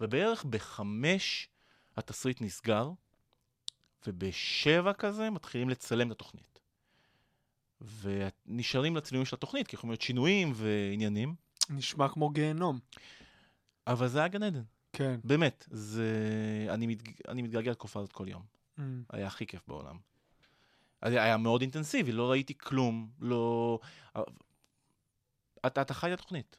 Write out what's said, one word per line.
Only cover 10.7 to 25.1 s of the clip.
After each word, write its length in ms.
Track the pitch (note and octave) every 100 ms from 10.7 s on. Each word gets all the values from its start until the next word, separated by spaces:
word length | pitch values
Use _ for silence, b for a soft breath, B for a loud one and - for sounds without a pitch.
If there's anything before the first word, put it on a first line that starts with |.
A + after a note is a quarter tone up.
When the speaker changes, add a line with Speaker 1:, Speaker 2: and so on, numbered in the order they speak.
| G#2 G2 G#2 G#2+ G#2 C3+ E3+ _ - -
Speaker 2:
נשמע 400 | C#3 - D3+ C#3
כמו 200 | D#3 D3+
גיהנום. 500 | D3 D3+ D#3 F3+ C3 - B B B B B B B B _ -
Speaker 1:
אבל 200 | B2 B2+
זה 120 | C#3+
היה 80 | E3+
גן 160 | G3+
עדן. 180 | G#3 C#3+ A2 _ _
Speaker 2:
כן. 260 | - C3+ B2
Speaker 1:
באמת, 420 | A#2 D3+ D#3 - -
זה... 420 | A2 G#2+ A2 A2+ A2 G#2+ A2 G#2+ G#2+ G#2+
אני 180 | G#2+ A#2
מתג-, 240 | A2 A2+ - -
אני 140 | B2
מתגעגע 300 | A#2 A2+ A#2
לתקופה 280 | A#2 G#2 G#2
הזאת 120 | G2+
כל 160 | - F#2+
יום. 160 | F#2 G#2 _ _ -
Speaker 2:
Mm. 40 | C3+ B2+ A2+
Speaker 1:
היה 180 | G#2+ G2
הכי 200 | - A2+
כיף 140 | F2+ -
בעולם. 300 | D2 C#2 F2 - b b b b b b b b b
היה, 220 | A2+ A#2+
היה 140 | A2 A2
מאוד 240 | A#2 A#2+
אינטנסיבי, 500 | C3 D#3 D3+ C#4 C#3
לא 200 | A2+ B2
ראיתי 220 | C3 C3 -
כלום, 520 | - C3 B2 A2+ A2 -
לא... 600 | A#2+ A#2+ A#2 A#2 A#2 A2+ B B B A2 - - _ _ _ _ _ _ _